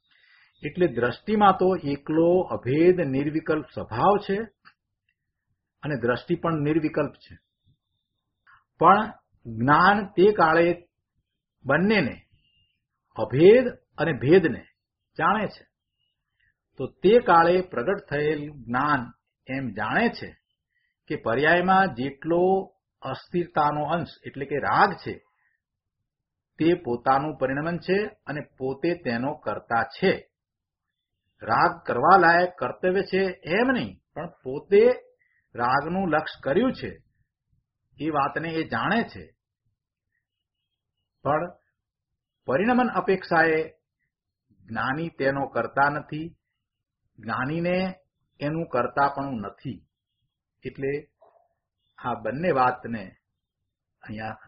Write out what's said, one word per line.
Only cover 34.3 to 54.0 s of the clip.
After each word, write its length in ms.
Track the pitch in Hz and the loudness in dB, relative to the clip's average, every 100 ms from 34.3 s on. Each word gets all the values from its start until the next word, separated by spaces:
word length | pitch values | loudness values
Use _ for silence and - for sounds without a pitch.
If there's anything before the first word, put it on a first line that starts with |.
| - | -12
પોતે 400 | 127 143 - 202 240 - - _ _ _ _ 110 | -10 -10 2 6 6 2 -6 _ _ _ _ -4
રાગનું 540 | 120 135 151 185 190 | 0 0 0 -4 0
લક્ષ 320 | 151 - - | 0 -2 -8
કર્યું 300 | 135 165 254 | -2 0 0
છે 180 | - - 82 _ _ _ _ _ _ _ _ _ - | -2 -10 -14 _ _ _ _ _ _ _ _ _ -10
એ 80 | 151 | -4
વાતને 400 | 147 135 151 165 | -2 -2 -4 -6
એ 140 | 160 | -6
જાણે 400 | 151 117 135 226 | -4 -4 -2 -2
છે. 300 | 226 101 78 _ _ _ _ _ _ _ _ _ _ _ _ _ _ _ _ _ _ _ | -4 -10 -20 _ _ _ _ _ _ _ _ _ _ _ _ _ _ _ _ _ _ _
પણ 280 | 135 151 180 - _ _ _ _ _ _ _ _ - | -4 -2 -4 -12 _ _ _ _ _ _ _ _ -2
પરિણમન 420 | 135 220 247 233 | 0 2 2 0
અપેક્ષાએ 840 | 190 185 190 - 165 160 160 160 _ _ _ _ _ _ _ _ _ - | -2 -2 -2 0 2 2 2 -4 _ _ _ _ _ _ _ _ _ -12
જ્ઞાની 440 | 110 120 151 165 | -6 -4 -4 -6
તેનો 380 | - 135 139 131 | -2 -2 -2 -4
કર્તા 420 | 120 120 - 143 | -4 -4 0 0
નથી, 400 | 147 - 151 170 - _ _ _ _ _ _ _ _ | 0 -8 -10 -12 -16 _ _ _ _ _ _ _ _
જ્ઞાનીને 760 | 107 110 131 165 175 180 185 185 _ _ _ - | -8 -6 -4 -2 -2 -2 -2 -8 _ _ _ -10
એનું 260 | 143 160 165 | -6 -6 -4
કર્તાપણું 760 | 123 120 - 139 - 139 120 | -2 -2 0 -2 -2 -8 -8
નથી. 440 | 98 - 131 98 _ _ _ _ _ _ _ _ 131 | -10 -12 -14 -14 _ _ _ _ _ _ _ _ -16
એટલે 420 | 127 135 143 - _ _ _ _ _ _ _ _ - | -8 -6 -8 -10 _ _ _ _ _ _ _ _ -12
આ 160 | 127 | -8
બંને 380 | 113 110 131 180 | -8 -6 -4 0
વાતને 520 | 135 127 123 117 113 92 - _ _ _ _ _ _ _ _ | 2 2 0 -8 -10 -12 -18 _ _ _ _ _ _ _ _